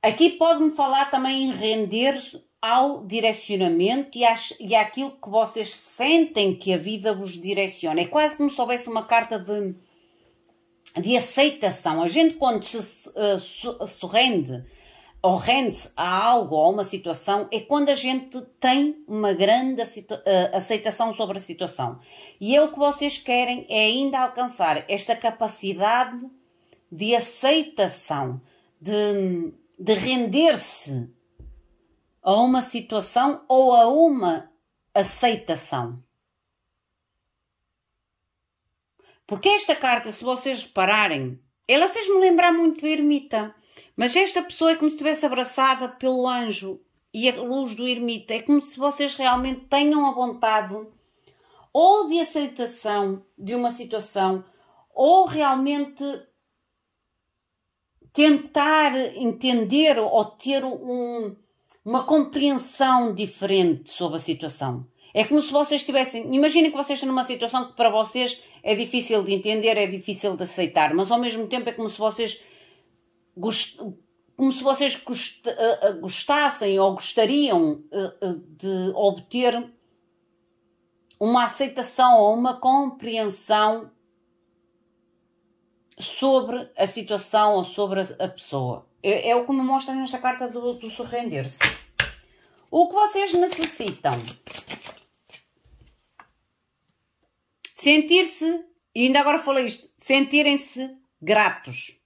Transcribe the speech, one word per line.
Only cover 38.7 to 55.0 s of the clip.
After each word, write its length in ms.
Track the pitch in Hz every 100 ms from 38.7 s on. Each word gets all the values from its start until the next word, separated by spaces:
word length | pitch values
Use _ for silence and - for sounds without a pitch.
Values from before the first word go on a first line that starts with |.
| _ _ _ _ _ _
Porque 240 | 202 285
esta 260 | 403 - 302
carta, 360 | 262 233 226
se 120 | 214
vocês 400 | 240 247 269 247
repararem, 760 | - - 185 214 202 147 131 127 _ _ -
ela 220 | 262 349
fez-me 300 | 466 403 392
lembrar 340 | 370 339 349
muito 320 | 330 330 311 302
a 40 |
ermita. 640 | 311 294 285 - 220 214 - _ - - -
Mas 200 | 240 330
esta 260 | 381 359
pessoa 300 | 359 - 330
é 40 | 320
como 140 | 302
se 60 | 294
estivesse 300 | 294 311 302
abraçada 600 | 247 247 - 262 254 254
pelo 400 | - 262 254 247
anjo 520 | 247 233 202 190 180 _ _ _
e 160 | 220 247
a 120 | 247
luz 340 | 247 262 262 214
do 120 | 247
ermita. 460 | 247 240 226 -
É 80 | 226
como 200 | 226 294
se 160 | 285 -
vocês 380 | 285 277 285 277
realmente 460 | 262 247 262 254 -
tenham 400 | 277 294 302 285
a 60 |
vontade 640 | 247 247 240 226 214 190 208 214 _ _ _ _ _ _ _ _
ou 340 | 277 349 415 359
de 120 | 330
aceitação 1040 | 311 311 277 - 240 240 220 208 196 190 _ _
de 160 | 196
uma 160 | 247 240
situação, 760 | 240 240 220 202 202 190 190 - _ _ _ _
ou 320 | -